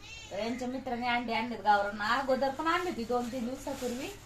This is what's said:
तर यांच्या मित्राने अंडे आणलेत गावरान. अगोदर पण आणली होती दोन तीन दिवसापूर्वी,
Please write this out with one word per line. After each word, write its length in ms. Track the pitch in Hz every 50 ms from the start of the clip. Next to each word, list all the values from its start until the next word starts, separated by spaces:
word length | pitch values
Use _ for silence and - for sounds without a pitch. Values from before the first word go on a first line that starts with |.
| - - - - - -
तर 80 | - 196
यांच्या 300 | 214 233 254 247 247 247
मित्राने 380 | 254 269 - 262 240 233 247
अंडे 260 | 247 240 240 247 226 226
आणलेत 280 | 226 233 240 233 208
गावरान. 420 | 196 208 208 202 202 202 208 214 208
अगोदर 480 | 220 240 269 285 262 262 226 269 269
पण 160 | 262 - 311
आणली 240 | 320 339 359 359 359
होती 140 | - 226 233
दोन 280 | 214 240 247 240 233 220
तीन 140 | 262 220
दिवसापूर्वी, 600 | 240 262 285 - 294 269 - 254 233 233 247 294 392 403 - -